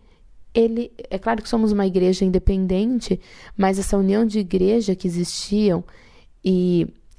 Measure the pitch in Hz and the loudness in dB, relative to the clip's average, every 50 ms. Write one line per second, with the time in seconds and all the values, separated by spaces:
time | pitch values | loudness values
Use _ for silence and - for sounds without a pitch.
0 | _ - - _ - - - - - - - 233 226 226 226 233 240 - - - | _ -20 -20 _ -20 -20 -20 -20 -12 -4 0 0 2 2 0 -4 -8 -8 -12 -18
1 | - - 190 196 - 226 233 214 - - 240 226 220 214 208 202 196 190 180 185 | -12 -10 -8 -6 -2 -2 -4 -4 -4 -2 0 0 2 2 2 2 0 0 2 2
2 | 180 185 185 - 196 190 180 180 - - 196 190 190 180 185 190 214 240 254 226 | 2 2 2 2 0 0 0 2 2 2 0 0 0 0 0 0 0 0 -2 -2
3 | - - 190 - - - - - - - - 202 190 190 190 196 185 - 202 196 | -2 -2 -4 -4 -6 -14 -20 -20 -20 -10 -2 0 2 2 2 0 -2 0 0 2
4 | 196 190 196 214 233 214 208 214 190 170 196 185 185 196 226 240 214 196 185 - | 2 2 2 2 0 0 0 -2 -2 -2 0 0 2 2 2 0 0 -2 -2 -2
5 | - 175 170 175 175 - - - - - 202 214 214 202 170 175 - - - - | -2 -4 -2 -2 -4 -4 -6 -8 -6 -2 0 2 2 2 2 0 -4 -8 -18 -20
6 | - - - - - - - _ - 190 185 180 180 180 175 170 165 165 - - | -20 -20 -20 -20 -20 -20 -14 _ -2 0 2 2 2 2 2 2 0 -2 -6 -16
7 | - - - | -20 -20 -8